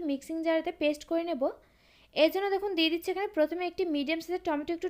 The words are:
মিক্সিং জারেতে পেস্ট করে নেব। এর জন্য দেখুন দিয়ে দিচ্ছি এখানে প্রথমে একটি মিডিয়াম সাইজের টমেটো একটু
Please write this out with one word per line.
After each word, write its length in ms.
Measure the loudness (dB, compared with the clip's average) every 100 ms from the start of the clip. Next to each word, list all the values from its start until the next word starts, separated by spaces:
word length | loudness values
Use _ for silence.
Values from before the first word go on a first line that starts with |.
| -2
মিক্সিং 260 | -4 -4 -2
জারেতে 280 | 2 2 0 0
পেস্ট 200 | 0 0 -2
করে 140 | -2
নেব। 180 | 0 -2 -2 -4 _ _ _ _ _ 2
এর 140 | 4
জন্য 140 | 4 0 0
দেখুন 160 | 0 2
দিয়ে 140 | 2
দিচ্ছি 180 | 0 -2
এখানে 160 | -2 0 2
প্রথমে 280 | 2 0 -4
একটি 160 | -2 -2
মিডিয়াম 260 | -2 -2 -2
সাইজের 220 | -4 -4 -2
টমেটো 260 | -2 -2
একটু 160 | -4